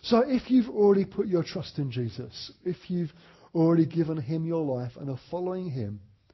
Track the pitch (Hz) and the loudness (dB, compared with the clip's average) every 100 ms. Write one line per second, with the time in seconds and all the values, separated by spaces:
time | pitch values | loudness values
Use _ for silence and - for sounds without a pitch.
0 | - 226 277 254 - 254 233 214 202 196 | 2 2 4 0 4 2 4 4 6 6
1 | 190 - 202 175 156 190 - - 143 120 | 2 -2 0 0 0 -6 -8 -6 -4 -4
2 | 120 104 123 - - - 180 175 - 180 | -6 -6 -14 -14 -18 -10 -8 -8 -6 -4
3 | 165 - - _ - 170 165 165 160 165 | -4 -8 -20 _ -8 2 4 6 4 2
4 | 156 160 120 160 160 165 151 127 123 120 | -2 -2 -4 -4 -2 -2 -2 -4 -6 -8
5 | 139 127 - 170 180 185 185 131 104 104 | -10 -10 -8 -6 -6 -6 -6 -6 -8 -8
6 | - _ _ | -16 _ _